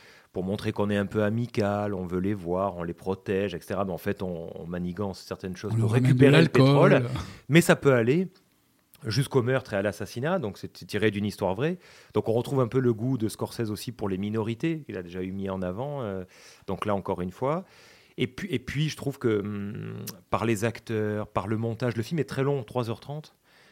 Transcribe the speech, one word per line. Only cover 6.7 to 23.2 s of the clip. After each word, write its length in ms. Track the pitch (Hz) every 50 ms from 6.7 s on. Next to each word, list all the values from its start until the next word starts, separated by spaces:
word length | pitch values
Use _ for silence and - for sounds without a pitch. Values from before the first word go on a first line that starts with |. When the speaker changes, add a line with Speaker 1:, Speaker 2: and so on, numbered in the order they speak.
| 143 147 170 196
Speaker 1:
pétrole. 180 | 185 135 120 123 127 92 - - - - - -
Mais 120 | 139 170
ça 140 | 170 - 160
peut 180 | - - 143 131
aller 360 | 120 113 120 143 180 190 180 - _ _ _ _ _ _ _ _ _ _ _ - - -
jusqu'au 380 | 113 95 135 135 - - 131 113
meurtre 300 | 127 135 131 - - 107
et 20 |
à 60 | 98
l'assassinat, 580 | 101 104 - - 104 - - 120 131 160 190 185
donc 180 | 123 101 90
c'est 140 | - - -
tiré 400 | - - 87 - - 101 110 110
d'une 140 | 98 101 104
histoire 280 | 101 - - 101 90 92
vraie. 240 | 107 139 165 185 - - - - - - - -
Donc 160 | 107 - 113
on 20 |
retrouve 300 | 110 120 120 131 139 131
un 60 | 123
peu 120 | 107 120 131
le 140 | 131 120 113
goût 240 | 104 117 131 135
de 100 | 117 110
Scorsese 420 | 101 - - 113 - - - 117 104
aussi 220 | 104 - - 127
pour 160 | 113 - 110 98
les 80 | 95
minorités, 640 | 92 101 104 107 113 104 113 117 113 - 160 165 156 139
qu'il 120 | - 104
a 60 | 92 87
déjà 180 | 85 87 92
eu 100 | 92 95 95
mis 160 | 98 98 98
en 120 | 95 95
avant, 400 | 92 90 90 110 131 147 143 139
euh, 220 | 120 101 95 95 90 - - - - - - - -
donc 180 | - 92 - -
là 100 | 107 101
encore 260 | 98 - - 95 87
une 100 | 90 90
fois. 340 | - - 127 135 160 185 185 - - - - - - - _ _ _
Et 100 | - 135
puis, 200 | - - - 196 -
et 100 | 147 120
puis 280 | - - - 139 156 147
je 60 | -
trouve 240 | - - 143 131 -
que, 200 | - 117 107 101
hum, 540 | 95 104 104 101 101 101 107 104 110 110 110 - - - - - - _
par 160 | - 98 110
les 180 | 113 117 92 113
acteurs, 640 | 113 - - - - 113 107 107 104 104 104 107
par 200 | - - 107 92
le 100 | 101 110
montage, 400 | 107 113 117 113 110 131 123 107
le 40 | 113 110
film 160 | - 170 156
est 40 | 131 -
très 140 | - 139 135
long, 200 | 143 143 135 113
trois 260 | - - 123 117 113
heures 120 | 110 -
trente, 340 | - - 147 156